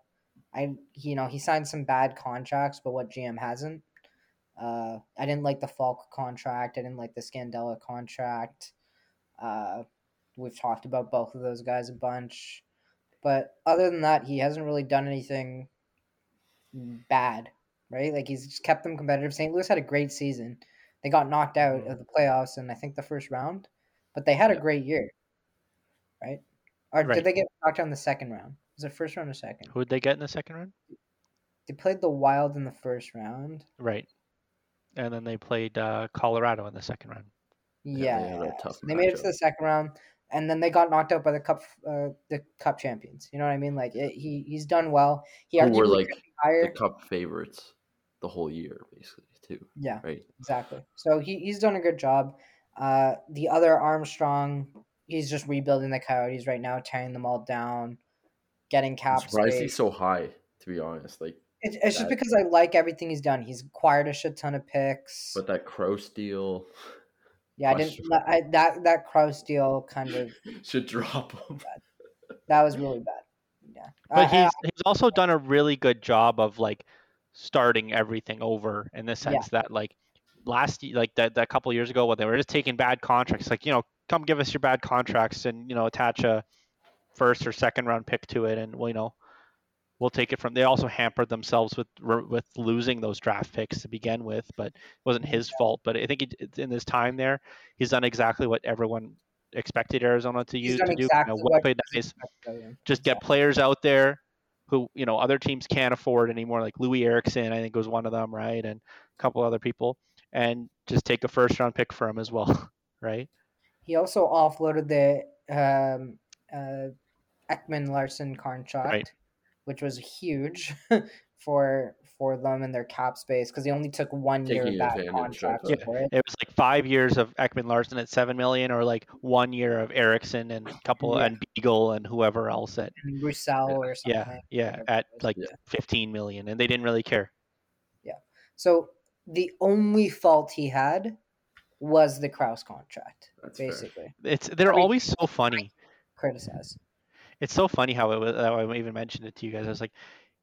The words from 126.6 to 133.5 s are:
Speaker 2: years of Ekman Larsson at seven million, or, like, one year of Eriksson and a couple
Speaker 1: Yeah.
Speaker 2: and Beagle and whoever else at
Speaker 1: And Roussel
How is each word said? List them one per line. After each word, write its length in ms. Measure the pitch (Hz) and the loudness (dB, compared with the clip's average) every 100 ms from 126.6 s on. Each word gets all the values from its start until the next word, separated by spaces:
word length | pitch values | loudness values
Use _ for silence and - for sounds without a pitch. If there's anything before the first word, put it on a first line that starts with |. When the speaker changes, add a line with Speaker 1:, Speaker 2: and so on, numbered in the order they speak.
| 127 143 131 | 4 4 4
Speaker 2:
years 300 | 131 127 120 | 4 6 4
of 180 | 117 - | 2 0
Ekman 280 | 127 131 120 | -2 -2 0
Larsson 320 | 117 117 127 | 0 0 -4
at 100 | 117 | -2
seven 260 | - 123 123 | 0 0 2
million, 340 | 127 127 127 | 0 2 0
or, 140 | 120 | 2
like, 240 | 120 117 - - | 2 0 -4 -12
one 300 | 127 123 123 | 2 2 2
year 280 | 123 120 117 | 0 0 0
of 100 | 113 | 0
Eriksson 600 | 131 117 113 - 123 117 | 2 4 4 0 -6 -6
and 160 | 113 107 | -8 -10
a 100 | - | -6
couple 340 | - 123 120 120 | -4 -2 0 2
Speaker 1:
Yeah. 60 | |
Speaker 2:
and 180 | 117 110 - - | 0 -2 -10 -2
Beagle 360 | 120 110 110 | 4 4 4
and 140 | 110 110 | 0 -4
whoever 440 | 117 110 113 110 | 2 2 2 -2
else 280 | 113 113 - | -4 -6 -8
at 140 | - - | -8 -10
Speaker 1:
And 160 | 143 139 | -10 -6
Roussel 460 | 147 143 - | -6 -4 -2